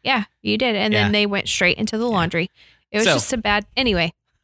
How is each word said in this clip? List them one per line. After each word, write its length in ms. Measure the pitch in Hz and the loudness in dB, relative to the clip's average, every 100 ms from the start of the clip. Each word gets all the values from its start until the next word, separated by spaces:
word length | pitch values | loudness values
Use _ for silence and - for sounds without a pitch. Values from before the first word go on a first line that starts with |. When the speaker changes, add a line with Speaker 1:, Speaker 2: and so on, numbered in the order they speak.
Speaker 1:
Yeah, 220 | - 262 196 _ | -2 -2 -2 _
you 160 | 208 214 | -4 0
did. 160 | 254 | 0
And 180 | 208 214 | 0 0
Speaker 2:
Yeah. 120 | 214 | 2
Speaker 1:
then 80 | 208 | 2
they 140 | 208 208 | 2 0
went 200 | 202 - | -2 -4
straight 300 | - 180 - | 0 0 0
into 180 | 220 220 | -2 -2
the 100 | 240 | -2
Speaker 2:
Yeah. 40 | |
Speaker 1:
laundry. 380 | 202 170 175 185 _ - _ _ | 0 0 -2 -4 _ -20 _ _
It 80 | 214 | 0
was 80 | 214 | 2
Speaker 2:
So 80 | |
Speaker 1:
just 180 | 151 - | 2 0
a 40 | 247 | -2
bad, 300 | 214 208 208 - | 0 -2 -2 -2
anyway. 360 | 254 180 170 - _ _ | 0 0 -2 -4 _ _